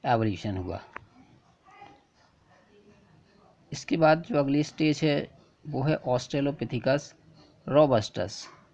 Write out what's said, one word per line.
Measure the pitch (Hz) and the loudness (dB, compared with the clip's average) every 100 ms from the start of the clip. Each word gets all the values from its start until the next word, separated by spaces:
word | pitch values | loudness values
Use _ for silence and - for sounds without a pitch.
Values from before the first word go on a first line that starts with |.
evolution | - 117 110 92 107 95 | 0 0 0 -2 -6 -6
हुआ। | 90 87 - - - _ _ _ _ _ - - - - _ _ _ _ _ _ _ 208 202 _ _ _ _ _ _ _ _ | -6 -10 -12 -18 -20 _ _ _ _ _ -20 -20 -20 -20 _ _ _ _ _ _ _ _ -20 _ _ _ _ _ _ _ _
इसके | - - 165 | -14 -4 2
बाद | 160 160 | 4 4
जो | 170 147 | 2 0
अगली | 139 143 | 2 0
stage | 147 - 156 143 | 0 0 0 2
है | 156 147 - - _ _ 151 | 0 0 -4 -14 _ _ -8
वो | 135 | -4
है | 135 156 | 0 -2
Australopithecus | 139 123 - 147 143 139 117 123 127 143 - - - - - _ - | 0 -2 -2 -2 -2 -4 -6 -4 0 -2 -2 -20 -20 -20 -20 _ 0
robustus। | 160 143 120 104 - 95 - - - _ | 4 6 4 0 -6 -8 -8 -18 -20 _